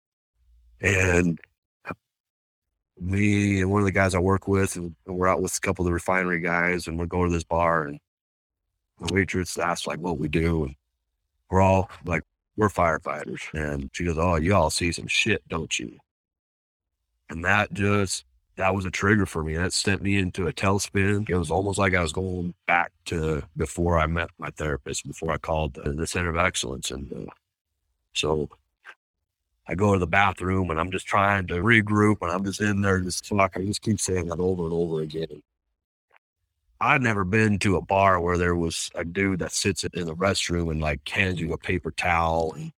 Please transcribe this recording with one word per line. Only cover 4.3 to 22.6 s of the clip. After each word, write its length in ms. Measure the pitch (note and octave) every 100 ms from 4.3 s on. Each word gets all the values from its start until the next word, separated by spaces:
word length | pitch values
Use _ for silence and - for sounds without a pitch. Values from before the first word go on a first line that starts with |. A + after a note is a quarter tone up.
| G2 -
with, 280 | G2 F#2+ F2+
and 200 | F2 E2 -
we're 220 | F2+ F#2
out 140 | E2+
with 160 | F#2 -
a 20 |
couple 220 | - F#2
of 40 | F2+
the 60 |
refinery 460 | E2+ - F#2 F2+ F2
guys, 480 | E2+ E2+ F2 F2+ E2+
and 120 | D#2+
we're 60 | F2
going 240 | F2+ F2
to 60 | E2+
this 80 |
bar, 400 | E2 E2 E2+ E2
and 160 | D2 D2 _ _ _ _ _ _ _ _ _ -
the 120 | F2
waitress 440 | F#2 F#2 F#2 F2 -
asks, 300 | E2+ E2+ -
like, 120 | D#2
what 200 | F2 D2+
we 80 | D#2
do, 380 | D#2+ E2 E2 C#2+
and 100 | C#2+ _ _ _ _ _ _ -
we're 120 | F#2
all 280 | F#2+ F#2+ F2 - -
like, 180 | E2 - _ _ -
"We're 140 | G#2+
firefighters." 840 | - E2+ D#2 C#2+ D2 - - -
And 360 | D#2 D2+ C#2+ C#2
she 120 | - F2
goes, 120 | D#2
"Oh, 180 | F2 E2+
you 200 | D#2+ G2
all 140 | D#2
see 220 | - F2
some 160 | E2 G#1+
shit, 380 | - G#2+ G2+ -
don't 280 | E2 D2+ -
you?" 200 | A#1 - _ _ _ _ _ _ _ _ _ _ _ _ -
And 140 | E2
that 300 | F2 G#2 -
just, 520 | F#2 G2+ G#2 F#2+ - - _ _ -
that 200 | F#2+ G2
was 100 | F#2
a 60 |
trigger 340 | - G2 G#2+ F#2
for 180 | E2
me. 120 | D#2 D#2+
That 180 | F2+
sent 280 | - - F#2+
me 160 | G2 G2
into 300 | F#2 - E2+
a 60 |
tailspin. 760 | - G2 G2 - G2 G2 G#2 G#2+
It 60 | F#2
was 160 | D#2
almost 280 | E2 G2+ G2
like 160 | G2 F2+
I 60 |
was 120 | E2
going 400 | F2+ F#2 F2+ F2 -